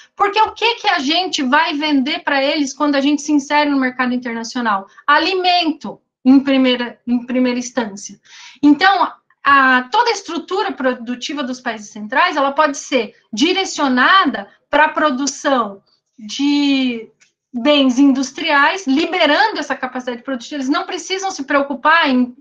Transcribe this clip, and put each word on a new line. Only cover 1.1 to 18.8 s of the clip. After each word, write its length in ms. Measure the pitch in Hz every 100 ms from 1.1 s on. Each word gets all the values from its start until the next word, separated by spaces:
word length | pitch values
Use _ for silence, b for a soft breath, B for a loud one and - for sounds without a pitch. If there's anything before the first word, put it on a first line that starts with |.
| 330 370 285
vai 320 | 262 294 339
vender 460 | 294 311 285 262 339
pra 220 | 320 277
eles 300 | 269 320 277
quando 220 | - 294
a 60 | 277
gente 180 | 277 294
se 100 | 302
insere 380 | 294 277 294 294
no 80 | 277
mercado 380 | 254 247 247
internacional? 720 | 247 247 233 226 254 233 196 196 B -
Alimento, 920 | 302 320 381 359 349 330 - 202 170 _ _
em 160 | 254 269
primeira, 580 | 277 269 254 247 240 - -
em 200 | 240 240
primeira 320 | 254 254 240
instância. 600 | 240 - 220 196 - 202 B B B B
Então, 500 | 294 285 381 381 311 - _ _
a, 380 | - 277 262 254 247
toda 160 | 427 480
a 60 |
estrutura 580 | 440 - 330 - 370 415
produtiva 720 | 269 254 240 233 247 - 285
dos 180 | 254 254
países 300 | 254 220 208
centrais, 480 | 214 208 269 349 302
ela 140 | 277
pode 260 | 277 302 285
ser 380 | - 262 208 b b
direcionada 1160 | 214 311 370 381 - 285 254 277 370 349 214 196 b _
pra 180 | 285 311
produção 920 | 311 302 254 277 - 302 262 214 196 _ _ _ _
de 920 | 214 208 285 285 285 269 262 233 220 _ _ _ _
bens 480 | 247 233 294 262 240
industriais, 880 | 285 254 262 - 330 285 294 381